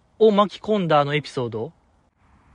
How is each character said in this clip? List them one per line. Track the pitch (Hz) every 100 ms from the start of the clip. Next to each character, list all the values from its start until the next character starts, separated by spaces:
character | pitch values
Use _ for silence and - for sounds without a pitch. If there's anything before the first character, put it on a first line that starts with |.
| _ _
を | 220
巻 | 202 208 -
き |
込 | - 214
ん | 165
だ | 147
あ |
の | 143
エ | 147
ピ | -
ソ | 139 120
ー |
ド。 | 107 135 - _ _ _ _ _ _ _